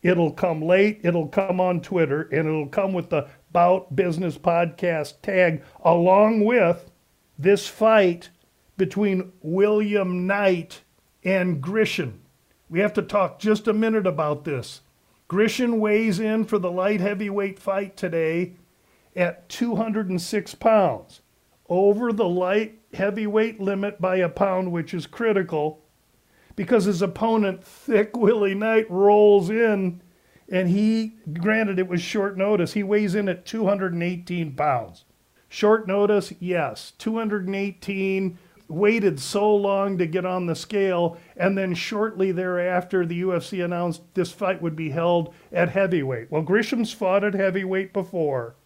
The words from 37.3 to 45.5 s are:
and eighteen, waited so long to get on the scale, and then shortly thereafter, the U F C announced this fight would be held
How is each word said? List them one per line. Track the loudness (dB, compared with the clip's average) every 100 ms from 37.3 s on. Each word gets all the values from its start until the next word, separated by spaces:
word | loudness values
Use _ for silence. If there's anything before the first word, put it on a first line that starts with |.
| -4 -4
and | -4
eighteen, | -6 -8 -8 -4 -2 -2 -4 -6 _ _ _
waited | 0 2 4 2 0
so | -4 0 2 2
long | 2 0 -2 -2
to | -2
get | -2 -2
on | -4 -4
the |
scale, | -6 -4 -2 0 2 0 -4 -20 -4
and | -2 0
then | -2
shortly | -4 -6 -4 -4 -2 -2
thereafter, | 0 -2 -2 0 -2 0 -2 0
the | -2
U | -2
F | -2 -4
C | -6
announced | -4 -2 -4 -6 -8
this | -4 -4
fight | -4 -4 -2
would | -4 -6
be | -6
held | -2 2 2 0 -10 _